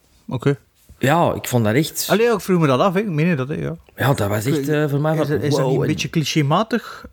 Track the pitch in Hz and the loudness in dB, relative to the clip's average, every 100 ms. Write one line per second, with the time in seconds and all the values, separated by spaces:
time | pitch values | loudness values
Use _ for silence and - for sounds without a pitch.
0 | _ _ - 123 143 139 _ _ _ - | _ _ -10 -4 -2 -2 _ _ _ -4
1 | 131 160 151 - - 123 107 120 156 - | 0 2 2 0 -2 0 2 2 0 -4
2 | - 196 240 208 - 180 151 127 190 180 | 0 2 2 0 0 2 4 4 2 2
3 | 220 147 170 147 127 170 143 165 - - | -2 0 0 0 -2 -6 -6 -8 -14 -2
4 | 117 135 101 107 107 156 139 151 151 139 | 0 2 0 -2 -2 -2 0 0 0 0
5 | 156 160 143 147 147 143 135 135 143 - | 0 0 0 -2 0 0 0 0 0 -2
6 | 147 170 139 160 139 170 220 233 - - | -2 -2 0 0 2 0 0 -4 -6 -14
7 | - | -18